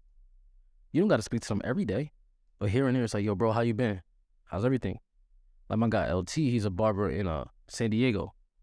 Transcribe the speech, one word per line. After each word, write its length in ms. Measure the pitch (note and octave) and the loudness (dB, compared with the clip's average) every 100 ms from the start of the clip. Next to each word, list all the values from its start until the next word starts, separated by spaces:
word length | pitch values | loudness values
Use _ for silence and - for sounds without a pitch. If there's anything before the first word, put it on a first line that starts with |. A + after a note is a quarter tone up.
| - - - - - - - _ - | -20 -20 -20 -20 -20 -20 -20 _ -4
You 100 | C#3 | 2
don't 80 | G#3 | 4
gotta 120 | C3+ | 2
speak 200 | - A#2 | 2 -4
to 60 | - | -2
them 120 | G2+ | -4
every 220 | - D#3+ B2+ | -2 -2 -2
day, 280 | G2 D3+ _ _ _ _ - | -2 -4 _ _ _ _ -4
but 120 | G2+ | 0
here 180 | A#2 C3+ | 2 2
and 80 | B2+ | 2
there, 80 | |
it's 100 | A2+ | 0
like, 120 | G#2 G#2 | -2 -2
"Yo, 100 | F#2+ | 2
bro, 160 | A#2 | 2
how 100 | A2 | 2
you 120 | A#2 | 2
been? 280 | G#2+ A2 F#2+ - _ _ _ - | 2 0 -2 -8 _ _ _ -10
How's 200 | F#2 A#2+ | -2 0
everything?" 340 | C3 G2 - _ _ _ - _ _ - | 0 -2 -8 _ _ _ -20 _ _ -4
Like 100 | G#2+ | 0
my 100 | A2+ | 2
guy 180 | G#2+ C#2+ | 2 0
L 160 | F2+ | -2
T, 260 | F2+ D#3 C#3+ | -2 -2 0
he's 160 | A#2+ G2+ | 0 -2
a 40 | |
barber 400 | F#2 A2 G2 G2+ | 0 0 0 -2
in, 180 | D#2+ F#2 | -2 -2
uh, 180 | D2+ B1+ _ - | -4 -8 _ -14
San 220 | - A2+ | -4 -2
Diego. 440 | G#2+ B2+ G2+ - - _ _ | 2 2 0 -4 -12 _ _